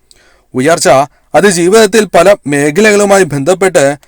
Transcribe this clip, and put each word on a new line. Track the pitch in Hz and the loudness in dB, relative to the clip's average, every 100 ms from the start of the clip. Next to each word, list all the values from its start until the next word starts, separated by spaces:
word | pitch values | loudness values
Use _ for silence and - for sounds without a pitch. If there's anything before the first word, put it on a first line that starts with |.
| _ _ _ _ _ | _ _ _ _ _
ഉയർച്ച | 127 139 165 180 135 143 _ _ | -4 -2 0 2 0 0 _ _
അത് | 151 196 | 0 0
ജീവിതത്തിൽ | 175 170 220 214 220 | 0 0 2 2 0
പല | 208 180 180 202 135 | 0 0 2 0 -2
മേഖലകളുമായി | 143 147 151 214 202 202 196 | -2 -2 0 0 0 0 0
ബന്ധപ്പെട്ട് | 170 143 139 180 190 170 139 143 | 0 -4 -4 -2 0 0 0 -4